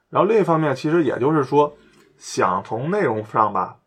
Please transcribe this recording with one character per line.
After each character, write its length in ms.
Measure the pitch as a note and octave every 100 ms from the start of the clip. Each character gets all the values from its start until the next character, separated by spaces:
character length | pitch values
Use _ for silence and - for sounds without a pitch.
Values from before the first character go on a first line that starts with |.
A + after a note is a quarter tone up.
| _
然 120 | C#3
后 60 | F#3
另 100 | A3
一 40 |
方 160 | E3+ D#3+
面， 160 | D#3 C3
其 160 | D3+
实 140 | E3+ C3+
也 120 | G2
就 140 | C3
是 140 | D#3+ C3
说， 280 | C#3+ D3 - _ _ _ _
想 440 | - - G2 F2+
从 300 | - A2 D3
内 120 | G#3
容 200 | D3+ A2
上 300 | G#2+ A#2+ G#2+
吧， 240 | G2 F#2 -